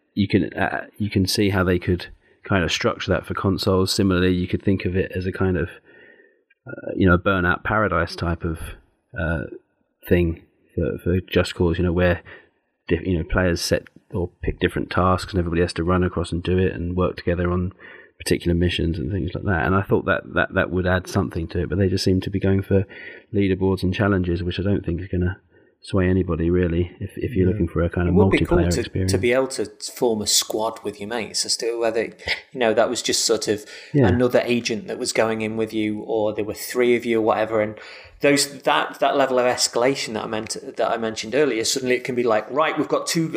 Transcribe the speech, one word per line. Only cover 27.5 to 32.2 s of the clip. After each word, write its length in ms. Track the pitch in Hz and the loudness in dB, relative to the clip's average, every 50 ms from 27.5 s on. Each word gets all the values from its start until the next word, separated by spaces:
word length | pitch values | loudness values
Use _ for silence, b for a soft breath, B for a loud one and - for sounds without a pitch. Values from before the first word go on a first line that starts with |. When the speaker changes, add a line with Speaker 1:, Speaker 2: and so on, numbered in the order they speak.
Speaker 1:
looking 140 | 107 107 87 | 2 0 -2
for 160 | 82 - - | -2 0 0
a 80 | 85 85 | 0 0
kind 180 | - 90 87 90 | 0 0 0 2
of 60 | - | 4
Speaker 2:
It 20 | - | 4
would 120 | 95 95 | 4 4
be 140 | 98 - - | 4 2 2
cool 140 | - - 90 | 2 2 2
Speaker 1:
multiplayer 120 | 87 87 | 2 2
Speaker 2:
to, 100 | 85 120 | 0 -2
Speaker 1:
experience. 300 | 117 - - 92 92 95 | -2 -4 -4 -2 0 0
Speaker 2:
to 60 | 113 107 | 0 2
be 140 | 110 120 | 2 2
able 160 | 120 131 135 127 | 2 2 2 0
to 160 | - - 104 - - - - - - | -2 -6 -6 -8 -8 -12 -14 -14 -4
form 260 | - 131 120 113 107 | 0 0 0 2 0
a 60 | 101 - | 0 2
squad 500 | - - - - - 107 110 113 113 - - | 2 2 2 0 -2 -2 -2 -2 -4 -4 -8
with 160 | 104 101 - | -10 -8 -8
your 80 | 101 104 | -8 -6
mates, 360 | 120 117 101 95 95 - - | -6 -6 -6 -4 -6 -6 -4
as 120 | - - | -4 -4
to 240 | - - 117 120 117 | -4 -2 -4 -2 0
whether, 240 | 117 113 110 117 104 | 0 0 0 0 -2
you 80 | - - B | -2 -6 B